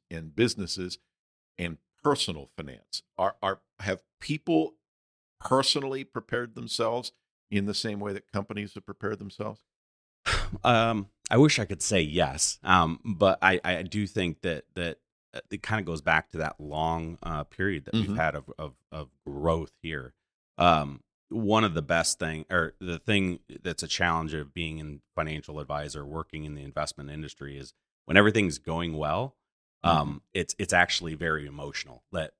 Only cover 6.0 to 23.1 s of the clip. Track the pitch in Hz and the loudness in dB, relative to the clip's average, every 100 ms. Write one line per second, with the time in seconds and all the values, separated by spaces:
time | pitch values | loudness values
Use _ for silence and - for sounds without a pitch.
6 | 131 131 - 123 120 120 117 - 113 120 | -8 -10 -6 -6 -6 -10 -8 -2 0 -2
7 | 120 - _ _ _ 104 101 101 110 104 | -6 -14 _ _ _ -2 -2 -2 -4 -4
8 | 101 98 - 101 101 104 104 - - 98 | -6 -8 -6 -6 -6 -8 -10 -12 -16 -8
9 | 104 107 101 - 107 107 _ _ _ _ | -6 -6 -8 -10 -10 -10 _ _ _ _
10 | _ _ - - - - - 117 113 113 | _ _ -2 -2 -2 0 4 4 4 0
11 | 101 _ - 117 151 135 101 92 - 98 | -6 _ 2 6 6 6 -2 -4 2 2
12 | 78 80 73 69 - - - 92 80 82 | 4 2 2 2 -2 0 6 6 6 0
13 | - 90 98 - 95 92 87 87 90 104 | -6 4 4 6 4 4 2 -2 -2 -4
14 | 101 107 90 78 95 78 - - 85 - | -4 -2 -2 -2 -4 -4 -6 -6 -6 -6
15 | _ _ _ - - 101 - 110 82 80 | _ _ _ -14 -10 -10 -2 -2 -2 -2
16 | 71 78 - 82 78 - 76 76 80 80 | 2 2 2 -4 -6 -6 -8 -2 0 -2
17 | 80 85 - 76 73 - 95 85 69 113 | -4 -8 -6 -6 -6 -4 -2 -2 -2 -2
18 | 107 98 80 73 67 - 78 67 _ 76 | 0 0 0 -2 -8 -12 -12 -14 _ -14
19 | 71 _ - 71 80 82 73 _ 80 76 | -14 _ -12 -2 0 0 -2 _ -10 -8
20 | 64 - _ _ _ - 87 80 71 67 | -10 -18 _ _ _ 4 6 6 2 -8
21 | _ _ _ 113 104 110 110 80 73 85 | _ _ _ -2 2 4 4 2 2 2
22 | 82 - 82 78 78 90 80 - 90 82 | 2 -2 -4 -6 -2 0 0 -4 -8 -6
23 | - | 0